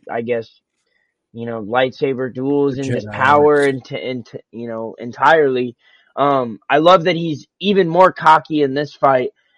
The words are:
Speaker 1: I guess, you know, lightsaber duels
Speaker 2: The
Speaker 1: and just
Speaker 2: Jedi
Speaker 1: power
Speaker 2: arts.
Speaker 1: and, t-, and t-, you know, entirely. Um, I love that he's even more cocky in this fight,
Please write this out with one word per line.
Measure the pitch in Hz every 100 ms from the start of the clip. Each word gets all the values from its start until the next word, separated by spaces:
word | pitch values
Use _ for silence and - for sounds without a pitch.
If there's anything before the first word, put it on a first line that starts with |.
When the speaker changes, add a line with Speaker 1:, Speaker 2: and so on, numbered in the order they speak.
| -
Speaker 1:
I | 117
guess, | 117 117 113 _ _ _ _ _ _ _ _
you | 117 117
know, | 113
lightsaber | 104 123 131 - 143 127 131
duels | 127 135 143 139 131
Speaker 2:
The |
Speaker 1:
and | 135
just | 120 104
Speaker 2:
Jedi |
Speaker 1:
power | 104 131 147 147 147
Speaker 2:
arts. | 143
Speaker 1:
and, | 131 -
t-, | 139 113
and | 127 107
t-, | - -
you | 110 117
know, | 113 113 -
entirely. | 120 110 139 160 143 127 123 - _ _ _ -
Um, | 139 139 123 104 -
I | 143
love | 165 185 165
that | 165
he's | 165 147 - _
even | 190 196 175
more | 165 185
cocky | - 160 156 - 151
in | 143 135
this | 147
fight, | - 139 131 127 - _